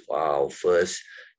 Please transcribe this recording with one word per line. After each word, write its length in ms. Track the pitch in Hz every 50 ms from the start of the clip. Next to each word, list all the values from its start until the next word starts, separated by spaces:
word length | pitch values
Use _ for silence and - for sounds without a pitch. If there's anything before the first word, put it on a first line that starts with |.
| -
Wow, 420 | - 69 73 80 76 73 71 69 71
first 520 | - - - 90 87 85 90 - - - - - - - - - _